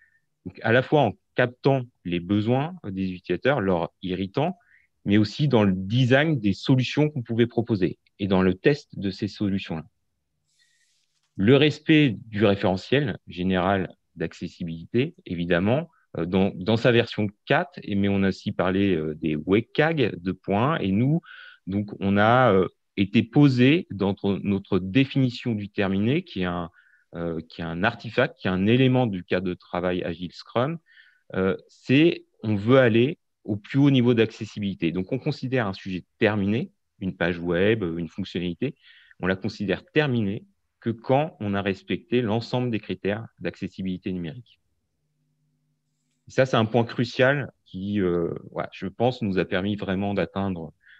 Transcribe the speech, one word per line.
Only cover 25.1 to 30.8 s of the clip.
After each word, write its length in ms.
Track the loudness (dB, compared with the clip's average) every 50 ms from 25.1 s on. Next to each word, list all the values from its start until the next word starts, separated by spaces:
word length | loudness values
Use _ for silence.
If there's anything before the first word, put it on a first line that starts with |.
| 2 0 0 0 -2 -4 -6 -6 -4
du 140 | -4 -6 -8
terminé, 540 | -4 -2 -2 0 0 0 0 0 0 -2 -4
qui 180 | -6 -6 -6
est 40 | -4
un, 240 | -4 -4 -6 -8 -10 _ _ _ _ _ _ _ _ -10
euh, 240 | -8 -6 -6 -6 -8 -10 -12
qui 120 | -12 -10
est 40 | -8
un 180 | -8 -6 -2 -2
artefact, 540 | -2 -4 -4 -12 -6 -2 -2 -2 -2 -2
qui 100 | _ -4
est 40 | -2
un 160 | -2 0 2
élément 400 | 2 4 4 4 4 2 2 0
du 160 | 0 -2 -6 -6
cadre 240 | -4 -4 -2 -2
de 60 | -4 -6
travail 500 | -8 _ -8 -6 -4 -2 -2 -2 -4 -4
Agile 300 | -6 -8 -8 -10 -12 -14
Scrum, 440 | -16 -14 -6 -2 -2 -2 -2 -4 -8